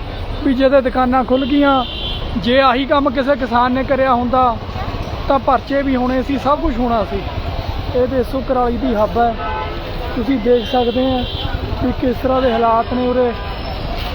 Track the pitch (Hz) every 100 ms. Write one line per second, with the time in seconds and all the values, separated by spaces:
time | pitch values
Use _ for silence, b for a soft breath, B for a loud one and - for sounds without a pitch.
0 | - - - - 277 254 269 277 254 262
1 | 254 262 247 254 254 285 285 269 240 -
2 | - - - 240 180 262 269 247 262 294
3 | 277 247 262 285 254 240 254 254 262 262
4 | 262 240 247 254 254 220 - - - -
5 | - - - 269 285 240 - 277 277 254
6 | 247 262 247 269 262 294 320 233 247 233
7 | 190 202 180 - - - - - - 254
8 | 254 262 226 269 262 254 247 240 262 214
9 | 208 226 233 233 226 214 220 - - -
10 | - 247 220 269 208 247 208 254 240 240
11 | 262 254 240 - - - - - 254 -
12 | 262 233 262 262 262 226 233 226 233 247
13 | 247 247 247 226 254 - - - - -
14 | -